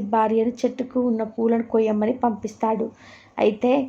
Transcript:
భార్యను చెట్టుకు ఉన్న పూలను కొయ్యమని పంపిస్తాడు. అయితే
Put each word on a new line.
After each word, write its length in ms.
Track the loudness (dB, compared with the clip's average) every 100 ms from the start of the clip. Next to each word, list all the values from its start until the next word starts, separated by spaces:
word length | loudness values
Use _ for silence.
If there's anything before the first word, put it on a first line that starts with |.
| 0
భార్యను 460 | 0 2 2 0
చెట్టుకు 460 | 0 -4 -2 -4 -2
ఉన్న 220 | 0 0
పూలను 400 | -4 -2 0 0
కొయ్యమని 500 | 2 0 2 0 0 0
పంపిస్తాడు. 680 | -2 -2 -8 -4 -2 -2 -4 -8 -20 -20 -16 0
అయితే 340 | 0 2 2 2